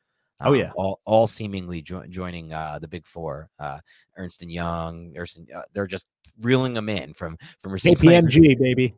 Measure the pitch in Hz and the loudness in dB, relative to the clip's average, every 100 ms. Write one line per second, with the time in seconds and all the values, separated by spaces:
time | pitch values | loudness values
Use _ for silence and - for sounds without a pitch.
0 | _ _ _ - - 135 85 - 95 - | _ _ _ -4 0 0 0 -4 -6 -6
1 | - 110 113 - 104 98 87 85 76 92 | 0 2 2 -2 -10 -10 -10 -12 -12 -14
2 | - 92 90 87 80 78 78 73 78 87 | -14 -12 -10 -12 -12 -10 -10 -10 -12 -14
3 | - 85 80 71 78 - 73 69 _ _ | -16 -12 -10 -12 -14 -14 -12 -12 _ _
4 | _ - 90 - 87 85 85 85 82 85 | _ -16 -14 -14 -12 -8 -6 -6 -8 -12
5 | 85 73 87 82 82 80 - 101 95 95 | -16 -14 -14 -16 -18 -18 -10 -8 -6 -8
6 | - _ _ - 120 131 131 117 107 98 | -12 _ _ -6 0 2 0 -4 -4 -6
7 | 71 - 85 82 - _ 95 95 175 175 | -8 -12 -12 -12 -20 _ -10 0 4 6
8 | 160 175 160 143 156 127 127 127 123 | 8 8 6 8 8 6 2 2 0